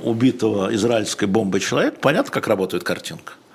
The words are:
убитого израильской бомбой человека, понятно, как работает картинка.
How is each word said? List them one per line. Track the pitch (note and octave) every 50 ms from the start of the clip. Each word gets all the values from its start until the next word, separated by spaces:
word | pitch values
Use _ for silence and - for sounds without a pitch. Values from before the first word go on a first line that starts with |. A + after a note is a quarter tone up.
| -
убитого | A#2+ A#2 A2+ B2+ C3 - - A2 A2 G#2 G2+ F#2+ G2+ A2+
израильской | G2+ G2 A#2 A#2 A2 G#2 - - - G#2 G2
бомбой | F#2+ A2+ G#2+ F#2+ F#2+ G2
человека, | - - B2 C#3+ G3 D4+ D4+ -
понятно, | - C3 D3+ G#3 D4 - -
как | - - A2+
работает | G#2+ G2 F#2+ F2+ - F2+ -
картинка. | - F2+ - - - E2 E2 - - - - - _ -